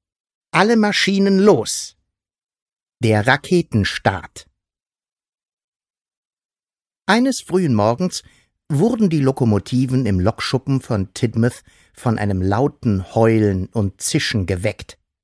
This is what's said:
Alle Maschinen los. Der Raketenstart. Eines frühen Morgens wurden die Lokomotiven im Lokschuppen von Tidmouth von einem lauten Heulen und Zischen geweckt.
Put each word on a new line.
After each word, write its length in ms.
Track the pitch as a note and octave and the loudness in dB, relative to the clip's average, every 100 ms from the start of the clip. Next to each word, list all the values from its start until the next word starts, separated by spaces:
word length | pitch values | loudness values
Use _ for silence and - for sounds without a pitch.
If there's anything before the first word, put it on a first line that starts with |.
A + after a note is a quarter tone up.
| _ _ _ _ _ | _ _ _ _ _
Alle 260 | E3 G#3 A#3 | 0 2 2
Maschinen 640 | G#3 - - G3 G3 F#3+ | 0 0 0 2 2 4
los. 580 | G#3 C#3+ G#2 - - _ _ _ _ _ _ _ _ _ _ - | 4 2 0 -8 -10 _ _ _ _ _ _ _ _ _ _ -4
Der 240 | A2 G#2+ A2 | 0 2 2
Raketenstart. 1200 | C#3+ - F3+ E3+ A2 F#2 - G#2+ F#2+ - - - _ _ _ _ _ _ _ _ _ _ _ _ _ _ _ _ _ _ _ _ _ _ _ _ _ - | 0 0 -2 0 -2 -2 -2 -4 -4 -8 -20 -20 _ _ _ _ _ _ _ _ _ _ _ _ _ _ _ _ _ _ _ _ _ _ _ _ _ 0
Eines 340 | A3 C4+ A#3+ | 2 2 -2
frühen 340 | - F#3 E3 | -2 0 2
Morgens 480 | G#2+ G#2 B2+ F#3 - - _ _ _ - | 2 2 0 -4 -6 -14 _ _ _ -4
wurden 400 | C#3+ A3 A3 G3+ | 0 0 2 0
die 140 | D#3 | 2
Lokomotiven 800 | C3+ C3+ A#2+ G2+ - B2 C3 B2+ | 0 2 2 0 0 -2 0 0
im 160 | A#2 F#2+ | 0 0
Lokschuppen 640 | F#2+ - - C3 - C3+ | 0 -2 -4 -4 -2 -4
von 320 | - G#2+ F#2+ | -2 -4 -4
Tidmouth 480 | - A#2+ A2 A#2+ - - _ _ | -4 -4 0 -2 -2 -14 _ _
von 240 | - B2 G#2+ | -8 -4 -2
einem 240 | G2+ F#2+ | -2 -2
lauten 720 | F#2 G2+ C#3+ - B2 F#2+ F#2 | 0 0 -2 -2 -2 -2 -2
Heulen 540 | A2+ A2+ A2 G#2 F#2+ F#2 | 2 4 4 2 0 -4
und 340 | A#2 G2 - | -4 -4 -4
Zischen 420 | - D3+ - A2 | -4 -4 -2 -2
geweckt. 540 | F2 F#2 G#2+ - - - _ _ | -2 -4 -4 -8 -12 -20 _ _